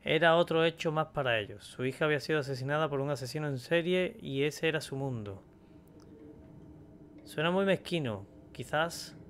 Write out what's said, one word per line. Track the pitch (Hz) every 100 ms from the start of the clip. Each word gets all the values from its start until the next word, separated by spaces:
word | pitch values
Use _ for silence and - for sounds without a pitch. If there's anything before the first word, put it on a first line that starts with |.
Era | - 151 165 165
otro | 170 165
hecho | 165 165 170
más | 156 156
para | 156 127 113
ellos. | 101 104
Su | - - 127
hija | - 156
había | 151
sido | - 156
asesinada | 135 131 131 147 156
por | 143
un | 139
asesino | 135 127 151 151
en | 135
serie | 123 170 165 180 180 -
y | - 135
ese | 147 147 160
era | 156
su | - 135
mundo. | 139 120 104 95 - - - - - - - - 151 - - - - - - - - -
Suena | - - 160
muy | 185 196
mezquino. | 185 - 170 135 101 98 - -
Quizás | - 120 151 165 - - -